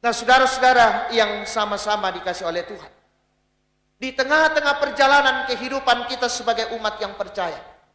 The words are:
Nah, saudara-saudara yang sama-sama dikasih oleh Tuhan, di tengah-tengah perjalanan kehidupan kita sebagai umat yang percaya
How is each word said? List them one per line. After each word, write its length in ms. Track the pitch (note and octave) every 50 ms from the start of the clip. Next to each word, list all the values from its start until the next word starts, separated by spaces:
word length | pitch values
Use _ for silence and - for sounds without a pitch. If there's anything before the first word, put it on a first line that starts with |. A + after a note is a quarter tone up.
Nah, 160 | - A#3+ A3+
saudara-saudara 960 | - A#3 A#3 B3+ C4 C4 B3 B3+ - B3+ B3+ B3+ B3 A#3 A3 - - - - A3+
yang 320 | A3+ G#3+ G#3 G#3 G#3 -
sama-sama 640 | - - A3+ G#3 G#3 G#3 G3 - G#3 G#3 G#3+ G3+ F#3+
dikasih 400 | F3+ F3 E3+ F#3 F3+ - F#3+ E3+
oleh 160 | E3 F3 E3+
Tuhan, 280 | - G#3 F#3+ - - _ _ _ _ _ _ _ _ _ _ _ _ _ _ _ _ _ _ _ _ _ _
di 160 | - C4 C4
tengah-tengah 640 | - C4 C4 D4 D#4 D#4 D#4 D#4 D4+ D4 C#4+ C#4+ C#4+
perjalanan 640 | C#4+ - - - C#4 C4+ C#4 C#4+ - C4+ B3+ B3+ A3+
kehidupan 640 | - B3 A3 A#3+ B3+ C4+ C4+ C4 B3+ A#3+ A#3+ A#3+ A#3+
kita 160 | C4 B3+ B3 A#3+ A#3+
sebagai 400 | - G#3 A#3 A3+ G#3+ A3+ A3 A3+
umat 240 | A3+ A3 G#3+ G#3 - G#3+
yang 80 | G3 G3 -
percaya 400 | G3+ F#3+ - - F#3 E3+ D3+ - - - - _ _ _ _